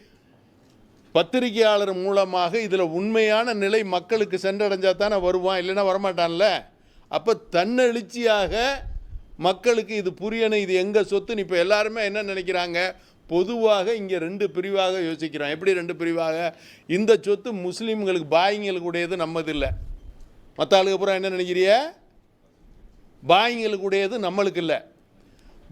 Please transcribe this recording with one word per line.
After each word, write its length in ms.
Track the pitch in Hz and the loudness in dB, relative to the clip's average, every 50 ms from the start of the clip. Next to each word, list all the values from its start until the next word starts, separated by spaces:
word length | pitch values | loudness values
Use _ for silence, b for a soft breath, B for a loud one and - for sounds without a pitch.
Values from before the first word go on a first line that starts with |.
| b b b b b b b b _ _ _ _ _ _ _ _ - - _ _ _ _ - | b b b b b b b b _ _ _ _ _ _ _ _ -20 -20 _ _ _ _ 0
பத்திரிகையாளர் 840 | 165 - - - 254 247 247 202 226 220 214 214 208 202 196 190 | 0 2 2 0 0 0 0 2 2 4 4 4 4 2 0 -2
மூலமாக 640 | 180 185 196 196 196 196 185 185 180 180 175 170 233 | -4 -2 0 2 2 2 2 0 0 0 0 0 -2
இதுல 200 | 226 202 180 190 | -2 0 0 0
உண்மையான 720 | 185 160 160 175 196 214 220 220 220 214 214 220 233 247 226 | 0 0 -2 -2 -2 0 2 2 2 4 2 2 0 0 -2
நிலை 320 | 208 196 196 214 226 220 | -2 0 2 2 0 0
மக்களுக்கு 540 | 190 180 180 170 - - 220 208 180 180 185 180 | 0 -2 -4 -2 0 0 0 0 0 -2 -4 -2
சென்றடைஞ்சா 520 | 190 196 202 214 202 196 190 190 190 185 | -2 -2 0 0 0 0 0 2 2 2
தானே 220 | 185 202 208 214 | 2 2 2 2
வருவான், 440 | 196 180 180 180 185 180 185 190 185 | 2 2 2 2 2 2 0 0 0
இல்லைன்னா 220 | 175 185 190 202 202 | -2 -2 0 0 2
வரமாட்டான்ல. 840 | 190 185 196 202 196 180 175 170 165 165 170 202 214 180 135 - - _ b b b b b b b | 2 2 0 0 -2 0 0 0 0 2 2 2 2 2 0 -4 -8 _ b b b b b b b
அப்ப 320 | - 156 151 220 220 - - - - | -6 -2 0 0 0 0 0 -2 0
தன்னெழுச்சியாக 1160 | 170 180 214 240 247 254 240 233 240 208 - - 240 240 226 214 208 196 165 170 220 240 269 277 269 - - - - - - - - - - - | 0 2 2 2 4 4 4 2 0 -4 -8 -4 0 2 2 4 4 2 0 0 0 0 0 -2 -4 -6 -8 -10 -10 -10 -10 -14 -14 -14 -14 -8
மக்களுக்கு 580 | - 156 180 190 185 - 240 233 226 208 185 220 | -2 0 0 0 2 2 2 2 2 0 -2 -2
இது 160 | 214 196 185 | -4 -4 -4
புரியணும், 440 | 165 - 175 214 220 226 220 220 214 | -4 -6 -6 -4 -2 0 0 2 2
இது 200 | 214 202 185 185 | 0 0 2 2
எங்க 260 | 185 185 202 208 214 | 0 2 2 2 2
சொத்துன்னு. 380 | 196 196 202 202 196 202 233 214 | 2 2 0 -2 -2 -2 -4 -6
இப்ப 180 | 196 165 180 | -4 -2 0
எல்லாருமே 480 | 175 170 185 208 208 214 220 220 233 214 | 0 2 4 2 2 2 0 -2 -4 -4
என்ன 180 | 202 196 214 214 | -4 -2 -4 -4
நினைக்கிறாங்க? 720 | 196 196 190 185 185 180 180 175 175 170 170 180 185 185 b b b b b _ | -4 -6 -6 -4 -2 -2 -2 -2 -2 -2 -2 -2 -2 -4 b b b b b _
பொதுவாக 680 | - - 175 185 190 240 233 226 220 208 202 180 196 233 | -2 0 0 0 0 0 2 4 4 4 4 2 0 -2
இங்க 240 | 220 202 190 185 175 | -4 -4 -4 -4 -2
ரெண்டு 320 | 160 165 190 202 208 190 | -4 -4 -4 -4 -4 -4
பிரிவாக 500 | 147 180 180 196 196 196 190 185 185 190 | -4 -4 -6 -2 0 0 0 0 0 -2
யோசிக்கிறோம். 480 | 175 160 160 147 160 160 143 151 147 143 | -2 -4 -4 -4 -6 -6 -6 -6 -6 -4
எப்படி 260 | 151 156 180 190 190 | -4 -2 0 0 0
ரெண்டு 220 | 180 170 170 175 | 2 0 -6 -6
பிரிவாக? 600 | 151 170 170 165 165 165 160 160 165 175 165 156 B B B B B B | -4 -4 -2 -2 -2 -2 -2 -2 -2 -4 -4 -6 B B B B B B
இந்த 320 | B 160 185 220 226 226 214 | B -2 2 4 4 4 4
சொத்து 340 | 214 196 208 196 202 247 226 | 4 0 -2 -2 -2 -6 -6
முஸ்லிம்களுக்கு, 720 | 190 180 180 175 - 226 226 220 214 202 190 180 175 156 143 | -6 -6 -6 -6 -6 -4 -4 -2 -2 0 0 -2 -2 0 2
பாயிங்களுக்கு 500 | 151 165 180 196 208 214 208 196 190 180 | 2 4 4 2 0 -2 -4 -4 -4 -4
உடையது, 360 | 170 175 170 175 175 165 185 | -4 -6 -4 -4 -4 -4 -4
நம்மது 320 | 180 165 160 165 165 160 151 | -4 -4 -4 -4 -4 -4 -4
இல்ல. 240 | 151 147 139 131 - - - - - - - - - - - - - - - - - | -4 -4 -4 -4 -4 -6 -10 -12 -12 -14 -16 -18 -20 -20 -20 -20 -20 -20 -20 -12 -8
மத்த 180 | - 156 151 196 | -4 0 4 4
ஆளுக்கு 180 | 190 190 196 190 | 4 4 4 0
அப்புறம் 300 | 185 190 202 196 190 190 | 0 0 0 0 0 -2
என்ன 60 | 196 | -4
நினைக்கிறிய? 520 | 185 180 180 180 180 180 180 190 208 247 294 320 - _ _ _ _ _ _ _ _ _ _ _ _ _ _ - - - - - - _ - - _ _ - 131 | -4 -4 -2 -2 0 2 4 4 4 4 2 0 -8 _ _ _ _ _ _ _ _ _ _ _ _ _ _ -20 -20 -20 -20 -20 -20 _ -20 -20 _ _ 2 4
பாயிங்களுக்கு 520 | 170 190 220 240 240 233 226 214 214 196 | 4 4 4 4 0 -2 -2 -2 -2 -2
உடையது, 380 | 185 196 190 196 196 190 233 240 | -2 -2 0 0 0 0 -2 -2
நம்மளுக்கு 380 | 202 180 180 202 202 196 170 | -4 -2 0 0 0 0 0
இல்ல. 340 | 175 170 160 147 120 - - _ _ _ _ _ _ b b b b b b b b b - | -2 -2 -2 -2 -2 -4 -8 _ _ _ _ _ _ b b b b b b b b b -2